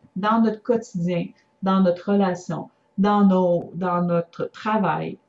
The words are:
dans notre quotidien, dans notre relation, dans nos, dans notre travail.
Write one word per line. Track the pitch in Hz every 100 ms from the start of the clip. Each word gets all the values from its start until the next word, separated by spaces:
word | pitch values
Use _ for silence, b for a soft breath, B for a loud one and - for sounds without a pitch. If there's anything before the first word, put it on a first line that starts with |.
| _ 185
dans | 208 226
notre | 226 214
quotidien, | - 226 - 180 170 170 190 b b _
dans | 190 190
notre | 185 175 -
relation, | 202 190 175 - 156 - _ _ -
dans | 202 208 196
nos, | 185 180 175 -
dans | 165 180 180
notre | 175 170 170 - -
travail. | - 214 220 180 156 160 -